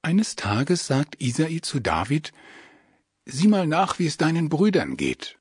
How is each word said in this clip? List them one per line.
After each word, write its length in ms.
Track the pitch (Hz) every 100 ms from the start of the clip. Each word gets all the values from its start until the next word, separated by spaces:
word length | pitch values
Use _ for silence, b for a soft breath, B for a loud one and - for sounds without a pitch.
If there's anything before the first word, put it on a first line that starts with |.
Eines 340 | 160 185 220 -
Tages 520 | 101 104 143 175 -
sagt 340 | 135 143 -
Isai 380 | 127 120 160 165
zu 180 | - 143
David: 540 | 101 80 101 151 - B B B B B B B B _ -
„Sieh 220 | 127 208
mal 200 | 202 165
nach, 320 | 165 185 -
wie 80 | 165
es 100 | -
deinen 320 | 160 165 156
Brüdern 480 | 151 208 180 - 65
geht 400 | - 127 - -